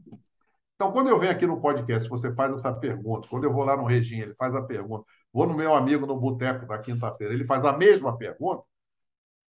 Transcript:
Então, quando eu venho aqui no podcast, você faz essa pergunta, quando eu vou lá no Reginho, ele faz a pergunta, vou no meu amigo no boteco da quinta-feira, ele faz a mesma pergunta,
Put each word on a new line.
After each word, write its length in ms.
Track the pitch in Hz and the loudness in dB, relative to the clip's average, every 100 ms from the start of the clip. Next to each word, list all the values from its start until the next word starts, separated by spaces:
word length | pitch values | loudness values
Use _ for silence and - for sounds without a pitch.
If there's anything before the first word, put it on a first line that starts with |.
| - - _ _ _ _ _ _ | -20 -20 _ _ _ _ _ _
Então, 160 | 190 | 0
quando 160 | 247 262 | 2 4
eu 100 | 190 | 4
venho 140 | 185 | 4
aqui 160 | - 175 | 2 0
no 120 | 147 | 2
podcast, 480 | 147 135 120 113 - | 0 0 0 -2 -2
você 240 | 123 123 120 | -4 -4 0
faz 180 | 135 | -2
essa 180 | 135 127 | 0 -4
pergunta, 560 | 117 135 98 107 110 - | -4 -6 -6 -6 -6 -6
quando 180 | 123 143 | -2 0
eu 80 | |
vou 100 | 131 | 0
lá 120 | 135 139 | 0 0
no 100 | 117 | 2
Reginho, 380 | 123 117 113 | 2 0 -4
ele 120 | 104 - | -10 -6
faz 180 | 127 | -4
a 80 | 131 | -4
pergunta, 440 | 117 107 104 107 - _ _ | -6 -8 -8 -10 -12 _ _
vou 140 | 120 170 | 0 0
no 80 | 156 | 2
meu 180 | 156 | 4
amigo 320 | 147 131 147 139 | 4 4 2 0
no 140 | 131 | -2
boteco 480 | 127 120 127 127 - | -2 -2 -2 -4 -6
da 100 | 107 | -8
quinta-feira, 560 | 123 117 113 - 104 | -6 -4 -6 -6 -6
ele 120 | 120 120 | -4 0
faz 200 | 135 143 | 2 2
a 100 | 143 | 6
mesma 400 | 202 196 135 - | 6 6 2 -4
pergunta, 460 | 101 - 151 170 - _ _ _ _ _ _ _ _ | -8 -6 -4 -4 -10 _ _ _ _ _ _ _ _